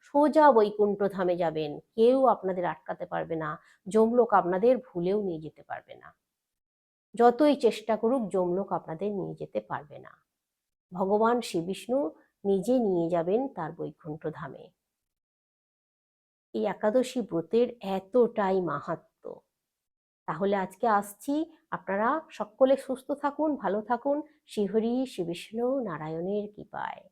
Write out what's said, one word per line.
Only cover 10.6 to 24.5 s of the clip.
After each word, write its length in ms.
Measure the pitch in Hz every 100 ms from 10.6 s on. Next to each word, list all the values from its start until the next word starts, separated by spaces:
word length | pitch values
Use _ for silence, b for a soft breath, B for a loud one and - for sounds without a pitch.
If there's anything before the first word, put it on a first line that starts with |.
| _ _ _
ভগবান 480 | 180 190 208 226 247
শ্রী 200 | 226 180
বিষ্ণু 500 | 170 190 - 254 311 b b _
নিজে 340 | 196 196 185 254
নিয়ে 300 | 220 180 165
যাবেন 400 | 175 165 214 269
তার 240 | 262 170
বৈকুণ্ঠ 540 | 165 151 151 165 151 -
ধামে। 360 | 151 147 - - _ _ _ _ _ _ _ _ _ _ _ _ _ _ _ _ _ _
এই 140 | 220 214
একাদশী 540 | 180 214 254 247 -
ব্রতের 480 | 208 165 165 226 240 233
এতটাই 800 | 196 190 - 254 226 226 196 190
মাহাত্ম্য। 800 | 175 147 - 165 _ _ - - _ _ _ _ _ _ _ _ -
তাহলে 300 | 156 196 202
আজকে 300 | 190 - 247
আসছি, 680 | 208 208 - - 285 320 b b
আপনারা 500 | 175 - 196 220 302 320
সকলে 460 | - 214 _ 262 269
সুস্থ 360 | - 254 -
থাকুন, 440 | 285 294 285 311 269
ভালো 260 | 202 202
থাকুন, 400 | 208 240 277 285 302 b
শ্রীহরি 600 | _